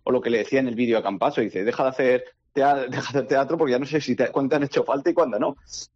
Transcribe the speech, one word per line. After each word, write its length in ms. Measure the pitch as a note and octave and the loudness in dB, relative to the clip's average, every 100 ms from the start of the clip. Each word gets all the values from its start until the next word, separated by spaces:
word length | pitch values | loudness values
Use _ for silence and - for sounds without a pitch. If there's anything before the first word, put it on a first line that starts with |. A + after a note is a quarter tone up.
o 80 | - | -2
lo 100 | B2 | 0
que 80 | A#2 | 2
le 80 | A#2 | 0
decía 200 | G#2 C3+ | 2 0
en 80 | B2+ | 0
el 80 | A2+ | 0
vídeo 220 | A#2+ A2 | 0 2
a 60 | |
Campaso, 380 | G2 G2 C3 C#3 | 0 -2 -2 0
dice, 220 | G#2+ F#2 | -2 -2
"Deja 200 | G#2 A#2+ | -2 0
de 60 | C3 | -2
hacer 340 | C3 B2+ B2+ - - _ | 2 2 2 -2 -20 _
tea-, 340 | C#3+ C#3 C#3+ C3 | 0 2 2 -2
<laughs> 20 | |
deja 120 | B2+ - | -6 -4
de 80 | C#3 | -2
hacer 80 | A#2+ | 0
teatro 300 | C3+ C3+ E3 | 0 0 0
porque 140 | D3+ | 2
ya 60 | B2 | 0
no 60 | C#3 | 0
sé 160 | D3+ | -2
si 140 | C3 A#2+ | 0 0
te, 140 | B2 | 0
cuándo 200 | D3 C#3 | 0 0
te 60 | D3+ | 0
han 80 | |
hecho 200 | C#3+ - | 0 0
falta 260 | - C#3 E3+ | 0 0 0
y 40 | |
cuándo 240 | E3+ C#3+ G#2+ | 2 2 0
no". 160 | D#3+ - - - - | -4 -6 -12 -18 -10